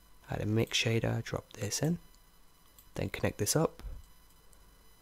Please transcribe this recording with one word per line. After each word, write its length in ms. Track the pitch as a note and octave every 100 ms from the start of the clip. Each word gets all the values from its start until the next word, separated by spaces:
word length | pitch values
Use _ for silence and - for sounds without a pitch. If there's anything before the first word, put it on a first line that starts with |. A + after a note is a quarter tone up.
| - - -
add 120 | -
a 60 | G#2
mix 300 | A2 A#2 -
shader, 460 | - A2+ A2+ A2+
drop 300 | A2+ - -
this 280 | - G#2 -
in, 180 | D3+ E3+ - - - - - - - - - -
then 140 | G2
connect 280 | - G2+ -
this 160 | G#2
up. 300 | D3 D#3+ - - - - - - - - - - - - -